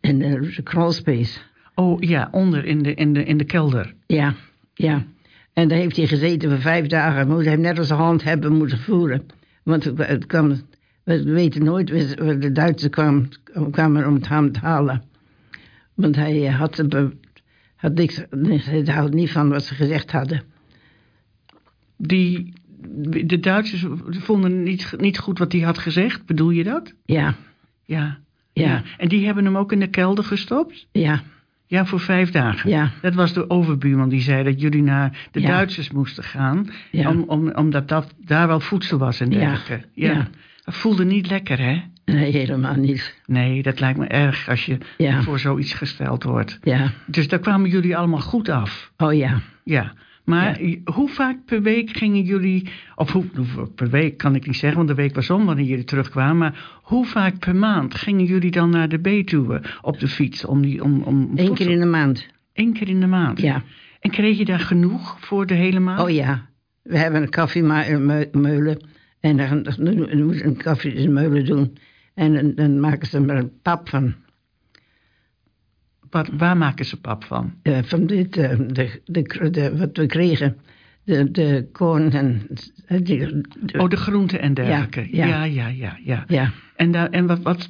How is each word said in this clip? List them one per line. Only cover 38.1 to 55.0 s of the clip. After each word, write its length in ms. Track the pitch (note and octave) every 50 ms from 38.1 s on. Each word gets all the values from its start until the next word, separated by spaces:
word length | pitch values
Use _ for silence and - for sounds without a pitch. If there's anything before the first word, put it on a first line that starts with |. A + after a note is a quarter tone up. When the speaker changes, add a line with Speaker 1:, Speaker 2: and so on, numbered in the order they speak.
| - - -
Speaker 2:
daar 220 | - D3 D#3+ E3+
wel 120 | E3 D#3+ D#3
voedsel 380 | - - G3+ F#3 F#3+ - E3+
was 220 | C#3 C3+ B2 A#2+ -
en 120 | A#2+ A#2+
Speaker 1:
Ja. 80 | G3 G3+
Speaker 2:
dergelijke. 480 | E3 D3 C#3 - - - B2 A2 - _ _
Ja. 180 | - E3+ -
Speaker 1:
Ja. 160 | D3+ D3+ B2 G#2 - - - - - _ _
Speaker 2:
Dat 120 | - F3
voelde 300 | - - A3+ G#3 F#3 F#3
niet 240 | F#3 G3 G3+ F3+ F3
lekker, 300 | G3 G3 G3 - C#3 C3
hè? 220 | C3 B2 C#3 F3 F3 - - _ _
Speaker 1:
Nee, 260 | - D#3+ D3 D3+ C#3+
helemaal 440 | - D3 C3 B2+ C#3 C3 C3 C3+ C#3
niet. 460 | C3+ C3+ C3+ C#3 B2+ - - - _ _
Speaker 2:
Nee, 360 | - B2+ B2+ B2 B2+ C3 C3+
dat 180 | C3+ C3+ B2+ -
lijkt 200 | C3+ C3 C3 D3
me 60 | C#3+
erg 440 | - - C#3+ C#3+ C#3 C#3 - - -
als 160 | B2+ B2 -
je 120 | - C3+ B2+ - - -
Speaker 1:
Ja. 240 | - D#3 C#3 C3 C3
Speaker 2:
voor 180 | B2 - C#3+ C3
zoiets 340 | B2 C#3 C#3 C#3+ C#3 - -
gesteld 500 | - D3 C#3 - - C3+ C3 B2+ B2+ -
wordt. 360 | B2+ B2 A#2 A2 A2 - -
Speaker 1:
Ja. 300 | - - B2+ C3+ C3+ C#3 A2 - -
Speaker 2:
Dus 200 | - D3 E3 D3
daar 120 | C#3 F#3 F3
kwamen 300 | F3+ G#3+ G3+ G3 G3 F#3
jullie 280 | F3 F#3 F3 F3+ E3
allemaal 240 | E3 F3 E3+ E3 D3
goed 280 | - - - A#3 G#3+ F#3
af? 420 | D#3 B2 G#2 G2 - - - - _
Speaker 1:
Oh 160 | - D#3+ D3+ D3+
ja. 260 | D3+ C3 C3+ C3+ A#2 - - - _ _
Speaker 2:
Ja. 300 | - D#3 B2+ G#2+ - - - - _ _ _ _ -
Maar 340 | E3+ E3+ F#3 G#3 - - F3+
Speaker 1:
Ja. 140 | F3 F3 F3 -
Speaker 2:
hoe 260 | - D3+ A3+ C#4+ C#4
vaak 360 | - - C4+ C4 B3+ B3+ -
per 160 | - A#3 A3
week 360 | G3+ A3 A3 A#3 A3+ A3 -
gingen 260 | - A3 G#3 G3+ G3+ F#3
jullie, 460 | F3+ G3 F#3+ F3+ F#3+ F#3 F#3 F#3 F#3 - - - - -
of 160 | - - C#3
hoe, 140 | - F#3 F3 - - B2+ B2+ B2 B2+
hoe 120 | B2 B2
per 220 | - - - B2+ A#2
week 280 | B2 C#3+ D#3+ D3 D3
kan 180 | - - C#3+ C3+
ik 100 | C3 -
niet 100 | D3 A#2+
zeggen, 220 | - - D3 D3+
want 120 | E3+ E3 D3
de 60 | C#3+
week 200 | C3+